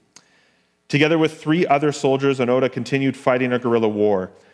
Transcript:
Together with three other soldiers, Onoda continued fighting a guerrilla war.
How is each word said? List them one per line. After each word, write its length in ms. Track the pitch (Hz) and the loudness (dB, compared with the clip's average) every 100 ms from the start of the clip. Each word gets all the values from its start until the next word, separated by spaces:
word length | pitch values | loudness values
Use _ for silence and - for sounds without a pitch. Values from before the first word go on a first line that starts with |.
| _ - _ _ _ _ _ _ - | _ -20 _ _ _ _ _ _ -2
Together 280 | 143 151 165 | 2 2 2
with 240 | 156 156 | -2 -4
three 240 | 151 165 175 | -2 0 2
other 260 | 143 151 | 2 0
soldiers, 480 | 147 139 135 139 131 | -2 0 0 0 0
Onoda 300 | 120 127 131 | 0 0 0
continued 460 | 127 120 139 135 131 | -4 -4 -2 -2 -2
fighting 360 | - 127 127 | 0 0 0
a 60 | 123 | -2
guerrilla 300 | 127 117 110 | 0 0 0
war. 440 | 107 104 98 92 - _ | 0 0 0 -4 -12 _